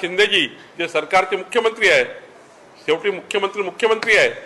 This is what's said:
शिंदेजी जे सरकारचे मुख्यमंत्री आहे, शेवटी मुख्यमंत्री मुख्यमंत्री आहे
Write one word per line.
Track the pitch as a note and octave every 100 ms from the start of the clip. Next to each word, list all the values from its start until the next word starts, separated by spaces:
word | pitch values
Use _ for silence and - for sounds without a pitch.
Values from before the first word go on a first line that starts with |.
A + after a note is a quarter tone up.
शिंदेजी | F3 F#3 G#3 G3 C#3 - - -
जे | E3+
सरकारचे | D#3 D3+ F#3 F#3+ F#3+
मुख्यमंत्री | F#3 B3 A3+ A3 G3+
आहे, | D3 A#2+ - - - - - - - -
शेवटी | D#3+ G#3
मुख्यमंत्री | F#3 - G3+ G3 G3+
मुख्यमंत्री | F#3+ - A3+ A3 A3+ G3+
आहे | B2+ A#2